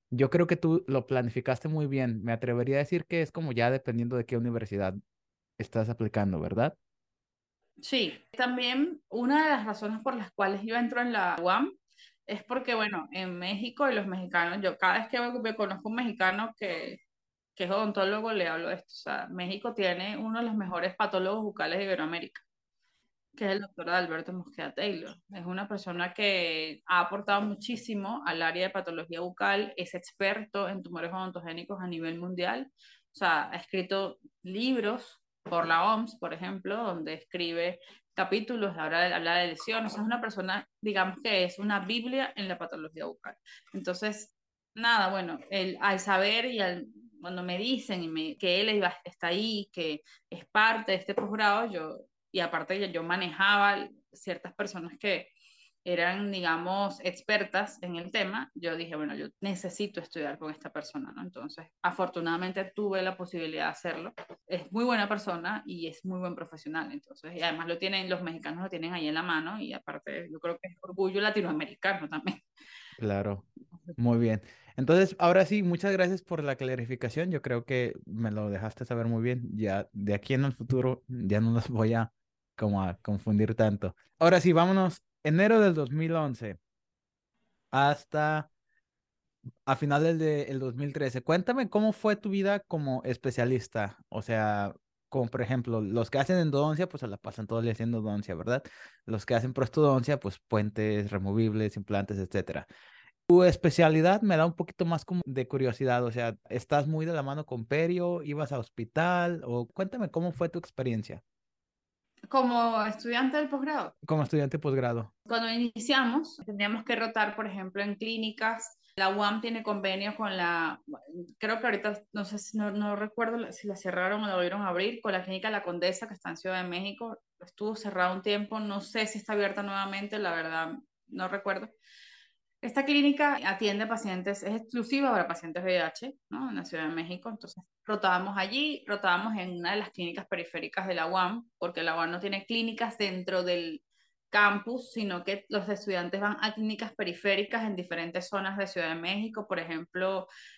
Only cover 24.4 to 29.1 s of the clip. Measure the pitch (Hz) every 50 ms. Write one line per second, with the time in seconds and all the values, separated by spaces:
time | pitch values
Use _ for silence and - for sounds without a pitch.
24.4 | 175 - - - 156 143 - - 202 208 190 160 165 - - - _ _ 196 185
25.4 | 170 175 180 190 202 202 214 196 - 185 170 175 180 175 180 - 208 202 196 185
26.4 | 170 165 160 160 156 156 147 - _ - 185 180 175 - 196 202 202 - 202 202
27.4 | 214 214 202 - - - 240 214 - 233 220 202 196 202 233 285 - 170 160 165
28.4 | 165 160 175 175 185 185 - 190 175 170 165 160 165 170